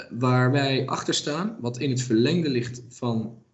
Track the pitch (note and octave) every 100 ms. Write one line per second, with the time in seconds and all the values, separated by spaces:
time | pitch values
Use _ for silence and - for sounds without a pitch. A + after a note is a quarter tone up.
0 | - A#2 B2+ B2 B2+ C#3+ C3+ C3+ C3 -
1 | - - D#3 D3+ G#3+ - A#2+ - C#3+ B2
2 | - A2+ C3+ F3 D3+ B2 - - - -
3 | A#2+ A2 G#2 - _